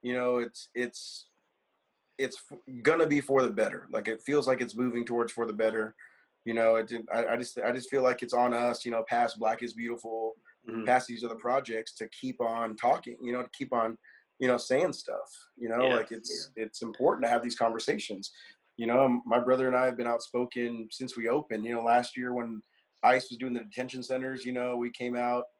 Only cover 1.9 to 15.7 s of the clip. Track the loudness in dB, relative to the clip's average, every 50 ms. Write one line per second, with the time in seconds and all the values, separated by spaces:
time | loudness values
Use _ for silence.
1.9 | _ _ _ _ _ -4 -4 -4 -4 -10 -16 -18 -20 -20 _ -14 -14 2 4 4
2.9 | 6 6 4 4 4 0 2 4 4 4 4 4 2 2 0 0 0 -8 -12 -6
3.9 | -6 -4 -4 -4 -6 -6 -4 0 2 2 4 4 2 0 0 -6 -2 -2 -2 0
4.9 | 0 -2 -4 -2 0 0 0 0 -2 -4 -4 -4 0 2 2 2 2 0 -4 -4
5.9 | -6 _ -20 -20 _ _ _ _ _ _ _ -2 0 4 6 6 6 4 2 -2
6.9 | -4 -8 -4 -2 0 0 2 0 0 -2 -2 -6 -6 -2 -2 -2 -2 -2 -4 -2
7.9 | 0 4 4 4 2 2 -2 -2 2 4 4 4 4 2 2 0 0 -2 -4 -4
8.9 | -2 -2 0 0 2 2 2 2 0 0 0 0 0 0 -4 -8 -8 -8 -6 -6
9.9 | -6 -8 -6 -8 -6 -4 -4 -4 -6 _ _ -20 _ _ _ -8 -6 -4 2 2
10.9 | 2 2 2 -2 -10 -8 -8 -8 -8 -6 -2 0 0 0 0 -2 -6 -6 -6 -8
11.9 | -10 -12 -12 -12 -10 -8 -8 -8 -4 -2 -2 -2 0 -2 -2 -4 -4 0 2 2
12.9 | 2 2 0 -12 -12 -8 -6 -4 -4 -4 -4 -8 -8 -10 -4 0 2 2 2 0
13.9 | -2 -6 _ -20 -20 -20 _ _ _ _ 2 2 2 2 2 2 2 4 4 2
14.9 | 0 -4 -8 -8 -6 -8 -8 -10 -14 -20 -20 _ _ -8 -6 -2